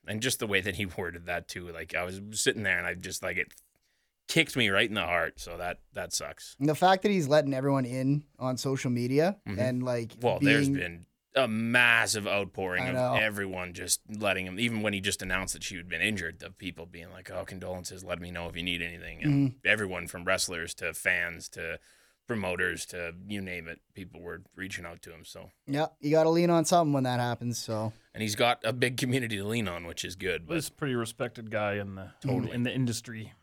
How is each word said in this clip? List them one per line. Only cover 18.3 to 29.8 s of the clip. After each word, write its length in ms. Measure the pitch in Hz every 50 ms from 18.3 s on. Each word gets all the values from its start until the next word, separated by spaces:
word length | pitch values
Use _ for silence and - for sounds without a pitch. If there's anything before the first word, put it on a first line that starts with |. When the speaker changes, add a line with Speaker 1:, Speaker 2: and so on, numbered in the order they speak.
Speaker 1:
know 180 | 87 87 85 85
if 60 | 85
you 60 | 85 85
need 180 | 90 87 87
anything." 400 | 87 85 85 87 85 85 80 80
And 300 | - 151 143 139 139 131
Speaker 2:
Mm-hmm. 160 | 123 - -
Speaker 1:
everyone 400 | 90 107 107 104 95 92 87 85
from 160 | 85 - 92 87
wrestlers 480 | 92 92 90 - - 90 82 85 85 -
to 200 | - 92 85 82
fans 520 | - - 98 90 87 87 85 85 85 90 -
to 300 | - 92 85 82 82 78 _ _ _ _ _ _ _ _ _
promoters 640 | - 120 107 95 92 90 90 92 90 82 80 -
to 260 | - - 90 87 85 85 90 95
you 120 | 101 104 101
name 280 | 95 92 90 87 82
it, 140 | 82 85 _ _ _ _
people 260 | 104 92 87 - 82
were 220 | 87 87 82 87 95 _ _
reaching 280 | 87 92 95 - 95 90
out 200 | 85 87 87 -
to 100 | - 82
him. 120 | 80 82
So 260 | - - 92 90 90 _ _ _
Speaker 2:
Yeah, 200 | - 139 147 156 156 _ _
you 100 | - 147
gotta 220 | 156 160 160 160
lean 180 | 165 170 175 175
on 160 | 170 165 156
something 260 | - 180 175 170 147
when 120 | 143 135 131
that 160 | 127 123 123
happens. 400 | 123 120 120 - 120 120 117 -
So 340 | - - 113 107 110 110 - - _ _ -
Speaker 1:
and 80 | - 110
he's 120 | 107 101
got 240 | 110 120 120 120 - -
a 80 | 113 123
big 240 | 123 127 123 123
community 400 | 117 131 123 120 135 120 110 107
to 80 | 98 98
lean 220 | 104 113 120 107
on, 180 | 92 85 85